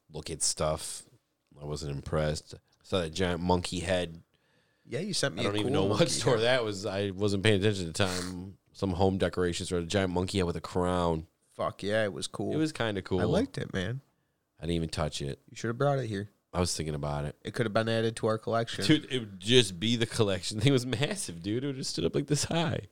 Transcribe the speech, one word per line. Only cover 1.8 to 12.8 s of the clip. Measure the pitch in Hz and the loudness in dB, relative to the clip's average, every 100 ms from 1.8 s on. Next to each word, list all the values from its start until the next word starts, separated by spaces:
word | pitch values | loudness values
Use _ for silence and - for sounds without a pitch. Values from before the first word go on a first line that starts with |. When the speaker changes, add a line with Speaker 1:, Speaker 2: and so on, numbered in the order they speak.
| 73 69 | -6 -6
Speaker 1:
impressed. | - 78 76 78 - - _ _ | -2 0 0 -2 -6 -18 _ _
Saw | - 98 | -4 -2
that | 82 | 0
giant | 80 92 85 | 0 0 0
monkey | 87 87 87 90 | 2 2 2 -4
head. | 85 92 87 82 - _ _ _ _ _ | 0 0 0 -8 -20 _ _ _ _ _
Speaker 2:
Yeah, | - 123 | -10 -8
you | 208 | -4
sent | 175 143 | -2 -2
me | 78 | -2
Speaker 1:
I | |
Speaker 2:
a | 117 | -2
Speaker 1:
don't | 104 | 0
even | 101 | 0
Speaker 2:
cool | 101 | 2
Speaker 1:
know | 98 | 2
what | 104 | 4
Speaker 2:
monkey | 170 | 2
Speaker 1:
store | - - 117 | 2 2 4
Speaker 2:
head. | |
Speaker 1:
that | 117 131 | 4 4
was. | 113 98 104 | 2 -2 -2
I | 98 101 | 0 -2
wasn't | 92 104 98 | 0 0 4
paying | 101 101 | 4 6
attention | 104 98 87 | 4 2 -2
at | |
the | 78 | 0
time. | 98 90 90 92 92 92 _ | 0 0 -4 -8 -10 -14 _
Some | - 98 | -4 -2
home | 85 95 95 | 4 4 4
decoration | 90 90 90 85 87 | 0 0 0 0 -2
store. | 90 | -2
A | |
giant | 85 101 95 | 0 2 2
monkey | 87 95 98 | 2 0 0
head | 87 | 0
with | 82 | -2
a | |
crown. | - - 87 90 87 82 82 _ _ - | -4 0 2 2 2 0 -4 _ _ -6
Speaker 2:
Fuck | 85 - | -6 -4
yeah, | 92 107 | -2 0
it | 107 | 0
was | 76 92 | -4 -8
cool. | - 101 | -6 -4
Speaker 1:
It | 143 | -2
was | 156 | -2
kinda | 151 | -2